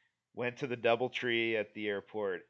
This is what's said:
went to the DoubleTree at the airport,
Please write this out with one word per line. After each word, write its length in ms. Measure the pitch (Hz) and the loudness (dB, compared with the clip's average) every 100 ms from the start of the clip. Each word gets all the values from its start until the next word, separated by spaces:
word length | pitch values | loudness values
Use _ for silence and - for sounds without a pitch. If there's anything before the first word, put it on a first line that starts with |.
| _ _ _ | _ _ _
went 240 | - 120 120 | -6 -4 -4
to 80 | 139 | -4
the 80 | 117 | 0
DoubleTree 800 | 113 117 123 - 127 117 113 110 | 2 4 2 -2 0 2 2 2
at 160 | 104 107 | -2 -4
the 120 | 104 | -2
airport, 540 | 101 - 107 101 87 - | -2 -4 -4 -2 -4 -8